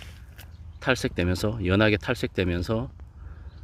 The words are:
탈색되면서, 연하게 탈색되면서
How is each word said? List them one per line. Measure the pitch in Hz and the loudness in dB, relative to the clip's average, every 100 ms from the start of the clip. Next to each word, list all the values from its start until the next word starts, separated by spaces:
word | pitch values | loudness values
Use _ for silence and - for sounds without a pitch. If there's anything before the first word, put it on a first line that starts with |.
| - - - - - - - - | -14 -16 -18 -18 -18 -16 -16 -6
탈색되면서, | - 123 127 - 87 90 107 117 90 | 0 2 0 0 2 2 0 0 4
연하게 | 98 107 104 | 6 6 4
탈색되면서 | - 123 - - 90 87 87 113 127 - - - - - - - | 0 -2 -2 0 0 0 0 -2 -2 -10 -18 -16 -16 -14 -16 -16